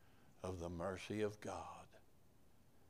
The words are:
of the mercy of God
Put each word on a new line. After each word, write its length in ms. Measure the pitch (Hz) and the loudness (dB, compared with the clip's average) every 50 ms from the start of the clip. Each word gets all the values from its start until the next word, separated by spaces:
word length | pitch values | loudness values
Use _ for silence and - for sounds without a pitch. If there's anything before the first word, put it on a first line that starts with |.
| - - - - - - - - - | -20 -20 -20 -20 -20 -20 -8 -2 0
of 160 | 95 92 90 | 0 2 2
the 80 | 85 87 | 2 0
mercy 540 | 87 85 85 87 92 87 - - 104 107 107 | 2 2 4 4 2 2 0 0 4 4 4
of 180 | 104 104 - | 4 4 0
God 140 | - - 95 87 80 - - - - - - - - - - - - - - - - - - - - - - - - - | -2 -2 -2 -2 -2 -4 -6 -8 -10 -12 -16 -18 -20 -20 -20 -20 -20 -20 -20 -20 -20 -20 -20 -20 -20 -20 -20 -20 -20 -20